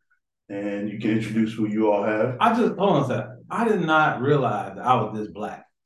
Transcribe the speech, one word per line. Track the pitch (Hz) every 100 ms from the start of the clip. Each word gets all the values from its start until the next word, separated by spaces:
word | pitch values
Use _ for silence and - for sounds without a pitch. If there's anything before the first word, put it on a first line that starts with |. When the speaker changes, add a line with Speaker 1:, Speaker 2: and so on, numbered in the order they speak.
| _ _ _ _ -
Speaker 1:
and | 101 101 101 104
you | -
can | 110
introduce | 113 - 110 110
who | - 104
you | 107 107
all | 101
have. | 110 107 120 123
Speaker 2:
I | 226
just, | 233 190 -
hold | 202 151
on |
a | 120
sec. | 110 - - -
I | 196 226
did | 196
not | 160 156 147 123
realize | 135 147 120 113 - -
that | 110
I |
was | 123 104 107
this | 101
black. | 101 107 - - _